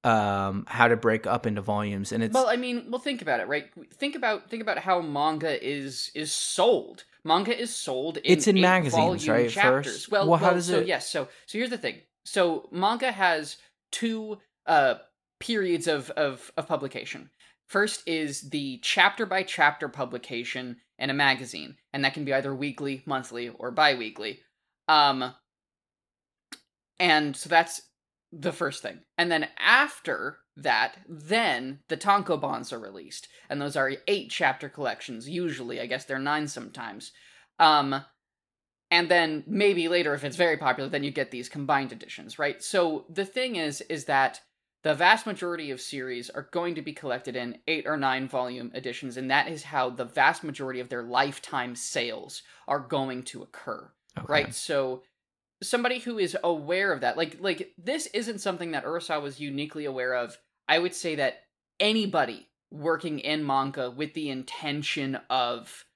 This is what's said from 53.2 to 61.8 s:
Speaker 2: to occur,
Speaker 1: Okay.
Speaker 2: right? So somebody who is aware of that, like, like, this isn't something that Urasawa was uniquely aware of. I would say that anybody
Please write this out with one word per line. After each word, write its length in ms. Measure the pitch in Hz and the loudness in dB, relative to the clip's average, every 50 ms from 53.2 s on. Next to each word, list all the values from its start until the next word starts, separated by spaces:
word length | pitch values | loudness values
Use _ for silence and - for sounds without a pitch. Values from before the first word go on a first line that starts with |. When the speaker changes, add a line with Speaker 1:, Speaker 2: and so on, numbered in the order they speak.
| 123 | -10
Speaker 2:
to 180 | - - - | -12 -14 -14
occur, 500 | - _ - - - - - - - - _ _ _ _ _ - | -16 _ -18 -14 -10 -10 -10 -10 -12 -20 _ _ _ _ _ -12
Speaker 1:
Okay. 80 | - - | -4 2
Speaker 2:
right? 240 | 143 151 143 - 117 | 2 2 2 2 -4
So 480 | - - - 160 139 135 131 127 127 _ _ _ _ _ _ _ _ _ _ _ _ - | -10 -4 0 0 0 0 0 -2 -6 _ _ _ _ _ _ _ _ _ _ _ _ -6
somebody 340 | - - 247 240 247 254 254 | -2 -2 0 2 0 -2 -2
who 200 | 233 247 233 220 | -4 -6 -2 0
is 180 | 190 170 160 - - | 0 0 0 0 0
aware 500 | 170 170 156 147 147 175 185 196 202 165 | 2 0 0 0 -2 0 0 2 2 0
of 80 | 135 | 2
that, 160 | 120 120 120 131 | 0 0 0 0
like, 200 | 165 151 - - | -2 -4 -4 -4
like, 320 | 175 196 170 160 185 - _ - | -2 -2 -2 -2 -6 -12 _ -10
this 280 | 170 208 285 320 320 - - | -6 -4 -4 -4 -4 -4 -4
isn't 260 | 214 233 226 226 202 | -4 -4 -4 -8 -4
something 300 | - 202 185 170 175 170 | -4 -4 -4 -4 -6 -4
that 140 | 156 139 - | -4 -6 -4
Urasawa 380 | 135 160 170 165 - 165 151 143 | -4 -6 -6 -4 -4 -4 -4 -4
was 160 | 143 135 135 | -6 -10 -8
uniquely 460 | 147 143 139 139 147 151 - 156 147 | -10 -8 -6 -6 -6 -6 -8 -8 -8
aware 280 | 143 131 131 123 127 127 | -6 -4 -4 -4 -2 -2
of. 240 | 123 120 110 - - _ _ _ _ _ - | -2 -2 -4 -8 -18 _ _ _ _ _ 2
I 80 | 151 165 | 4 4
would 160 | 175 180 175 | 4 0 -4
say 220 | - - 170 156 | -4 -4 -4 0
that 260 | 143 139 131 - - _ _ _ _ _ _ _ | 2 0 0 0 -4 _ _ _ _ _ _ _
anybody 680 | _ | _